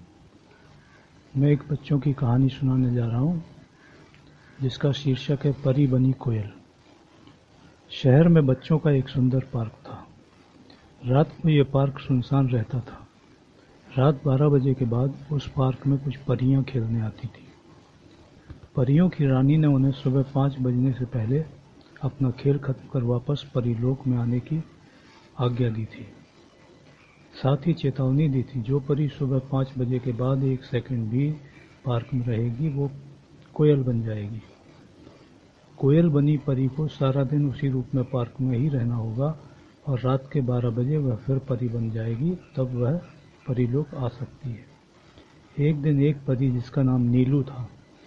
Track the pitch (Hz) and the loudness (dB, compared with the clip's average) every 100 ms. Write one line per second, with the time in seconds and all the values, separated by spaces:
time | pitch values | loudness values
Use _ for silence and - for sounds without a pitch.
0 | - - - - _ - - - - - | -12 -20 -20 -20 _ -20 -20 -20 -20 -20
1 | _ - - 135 143 147 - 147 - 143 | _ -20 -8 0 2 2 0 -6 -2 -2
2 | 143 135 123 123 135 - 131 131 127 120 | 0 0 0 2 2 0 0 2 0 0
3 | 117 117 147 170 - - - _ - - | -2 0 -2 -2 -8 -18 -20 _ -20 -20
4 | - - - - - - 135 - 147 131 | -20 -20 -20 -20 -20 -6 -6 -2 -2 0
5 | 135 127 - 143 147 135 139 131 143 127 | -2 -2 -2 -2 -2 0 0 2 4 4
6 | 131 131 127 113 101 - - _ _ - | 2 0 -2 -4 -6 -12 -20 _ _ -20
7 | _ _ - - _ - - - - - | _ _ -20 -20 _ -20 -20 -20 -18 -2
8 | 139 131 170 165 135 131 - 156 160 139 | 4 6 8 6 6 2 0 0 2 0
9 | 131 135 127 131 - 120 110 - - - | 0 0 0 0 -2 -4 -6 -8 -18 -18
10 | - - - - - - - - - - | -20 -20 -20 -20 -20 -20 -20 -20 -20 -10
11 | 120 131 165 - 165 151 135 135 139 135 | 2 4 2 2 4 4 4 2 0 -2
12 | - 127 117 139 135 123 110 127 - - | -2 0 2 2 2 0 -2 -4 -8 -14
13 | - _ - _ _ _ - - - 127 | -20 _ -20 _ _ _ -20 -20 -8 2
14 | 135 139 147 131 147 143 135 127 120 117 | 2 2 0 2 4 4 2 0 0 0
15 | 135 135 143 147 - 147 131 123 135 139 | -2 -4 -6 -6 -4 -2 -2 0 0 0
16 | 143 - - 120 127 135 127 131 113 117 | -2 -6 -2 0 2 2 0 -2 -2 -2
17 | 107 - 104 - - - - - - - | -4 -8 -12 -14 -20 -20 -20 -20 -20 -20
18 | - - - - - - - - 127 147 | -20 -20 -20 -20 -20 -20 -8 -2 2 4
19 | 180 - 139 131 135 156 151 135 135 135 | 2 2 2 4 4 4 4 4 2 0
20 | 135 135 131 139 139 135 127 123 135 120 | 0 0 0 0 -2 -2 -2 0 0 -2
21 | 123 123 107 143 160 - - - - - | -4 -4 -2 -2 -4 -12 -20 -20 -20 -8
22 | 131 - 131 117 139 139 135 127 - 139 | -8 -2 -2 0 0 0 -2 -8 -6 -4
23 | 117 120 - 147 - 135 120 113 123 135 | 0 -2 -2 -4 -4 -4 -2 0 -2 -2
24 | 135 123 117 123 - 160 - - - - | -2 -2 0 -2 -2 -6 -6 -14 -20 -20
25 | - - - - 123 120 120 110 110 - | -20 -20 -14 -4 -2 0 -2 -2 -8 -12
26 | - - - _ - _ - - - - | -18 -20 -20 _ -20 _ -20 -20 -20 -20
27 | - _ - - 131 139 170 160 139 123 | -20 _ -20 -4 0 0 0 -2 -2 -2
28 | 131 139 156 135 117 127 110 139 139 143 | 0 2 2 0 -2 -6 -2 -2 -2 -2
29 | 147 - 135 131 131 135 135 135 123 127 | -2 -2 -2 -2 -2 -2 -2 -4 -2 -2
30 | 127 113 127 135 135 127 - 123 113 123 | -4 -2 -2 0 0 -2 -4 -6 -4 -4
31 | 110 120 143 151 - - - - 135 120 | -2 -2 -2 -4 -12 -20 -20 -12 -4 -4
32 | 117 127 120 110 120 117 156 135 139 - | -2 -4 -2 -2 -2 -4 -4 -4 -6 -8
33 | - - - - - - 151 143 127 117 | -18 -20 -20 -20 -8 2 4 4 2 -2
34 | 110 107 104 113 - - - - - - | -2 -6 -8 -10 -14 -20 -20 -20 -20 -20
35 | - - - - _ _ - - 135 156 | -20 -20 -20 -20 _ _ -20 -2 4 6
36 | 170 143 143 147 - 131 131 131 156 - | 6 4 4 2 0 0 0 -2 -4 0
37 | 135 135 135 147 143 117 139 131 123 135 | 0 2 0 0 0 -2 -2 -2 -2 -2
38 | 120 131 117 - 131 117 151 139 117 120 | -2 -4 -4 -4 -2 0 0 0 -2 -2
39 | 113 110 143 156 - - - _ - 123 | -4 -4 -4 -4 -14 -20 -20 _ -6 -2
40 | 123 131 - 147 123 123 120 113 123 151 | 0 -2 -2 -4 0 0 0 0 0 0
41 | 135 110 - 135 - 120 123 117 113 110 | 0 -2 -2 -4 -2 -4 -2 -4 -4 -4
42 | 113 117 160 180 - 135 127 120 120 170 | -4 -2 -2 -4 -8 -6 -4 -2 -2 -2
43 | - - - - - 123 120 135 156 - | -6 -18 -20 -12 -4 -2 0 0 -4 -6
44 | 123 - 127 - 131 107 - - _ _ | -6 -6 -12 -12 -12 -12 -16 -20 _ _
45 | - - - - - - 143 147 147 143 | -20 -20 -20 -20 -10 -2 0 2 2 4
46 | 143 143 - 127 135 123 117 - 131 127 | 2 2 -2 0 0 -2 -2 0 2 2
47 | 120 123 127 143 - 123 117 - - - | 4 4 4 2 -2 -8 -12 -16 -20 -20